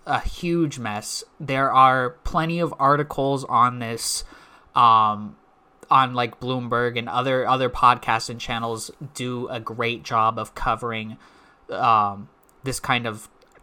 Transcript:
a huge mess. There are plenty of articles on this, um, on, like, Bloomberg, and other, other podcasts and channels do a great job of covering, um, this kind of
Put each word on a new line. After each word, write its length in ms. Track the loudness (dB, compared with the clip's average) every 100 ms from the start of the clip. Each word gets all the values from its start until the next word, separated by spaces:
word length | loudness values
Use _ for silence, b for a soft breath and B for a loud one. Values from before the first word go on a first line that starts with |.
| -6
a 140 | -4
huge 600 | -4 -6 -2 0 -2 -4
mess. 440 | -8 -8 -8 -10 -12 -12
There 320 | -6 -2 2
are 380 | 6 6 6 0
plenty 500 | -4 -4 -2 -2 -2
of 140 | -2 0
articles 640 | 2 2 0 -2 0 -2 0
on 320 | 2 2 0
this, 460 | -6 -6 -4 -6 B B B B B 4
um, 600 | 6 6 4 0 -8 -14 _ _ _ _ 2
on, 240 | 4 4 0
like, 240 | -2 -4
Bloomberg, 580 | -4 -4 -2 0 0 -2
and 100 | -2
other, 400 | -2 0 0 2
other 220 | 0 0
podcasts 580 | 4 4 4 2 -2 -2
and 140 | -10
channels 480 | -6 -6 -4 -6 -8 -14 -14
do 340 | -8 -6 -6 -6
a 100 | -8
great 420 | -8 -4 -4 -4
job 380 | -2 0 2 0
of 160 | -6 -4
covering, 640 | -2 -2 -4 -6 -8 -14 b b b b -12
um, 580 | -2 4 4 2 -2 -12 _ _ _
this 160 | -8 -6
kind 260 | -2 -2 -2
of 240 | -8 -12 _ _ _